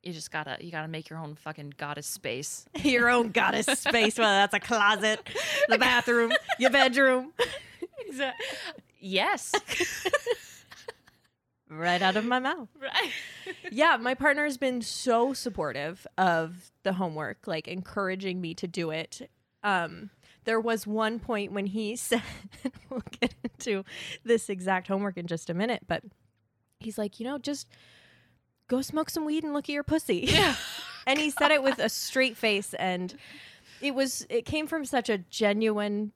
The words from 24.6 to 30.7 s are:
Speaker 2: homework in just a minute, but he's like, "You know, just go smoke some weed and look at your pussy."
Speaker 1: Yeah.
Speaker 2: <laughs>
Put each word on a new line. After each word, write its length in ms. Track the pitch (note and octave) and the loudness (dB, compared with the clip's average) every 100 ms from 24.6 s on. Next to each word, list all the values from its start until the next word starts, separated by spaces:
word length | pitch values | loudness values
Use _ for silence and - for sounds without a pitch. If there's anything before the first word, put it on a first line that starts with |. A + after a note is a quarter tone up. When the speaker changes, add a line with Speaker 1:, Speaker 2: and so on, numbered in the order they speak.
| F#3 F#3 F#3 | 0 0 0
Speaker 2:
homework 280 | G3 G3+ F3+ | -2 -2 -4
in 100 | F3 | -6
just 220 | E3 - | -6 -4
a 40 | |
minute, 300 | E3+ A3+ A#3+ - | -2 -2 -2 -4
but 160 | E3 G3+ _ _ _ _ _ _ _ | -6 -6 _ _ _ _ _ _ _
he's 200 | A3+ G#3+ | -10 -6
like, 200 | G#3 - | -6 -6
"You 80 | A#3 | -8
know, 120 | C#4+ | -6
just 280 | C4 C#4+ - _ - - _ _ _ _ _ _ _ | -6 -6 -10 _ -20 -20 _ _ _ _ _ _ _
go 120 | B3+ | -2
smoke 260 | C4+ D#4 D#4 | 0 -2 -2
some 140 | - | -2
weed 180 | D4+ D4+ | 0 -2
and 120 | D#4+ | -2
look 100 | D4 | -4
at 80 | C#4+ | -2
your 100 | D4 | -4
pussy." 440 | C#4+ D#4 - F3+ C4 | 0 0 2 0 4
Speaker 1:
Yeah. 260 | D#4+ F#4 B3 | 4 4 2
Speaker 2:
<laughs> 40 | - | -6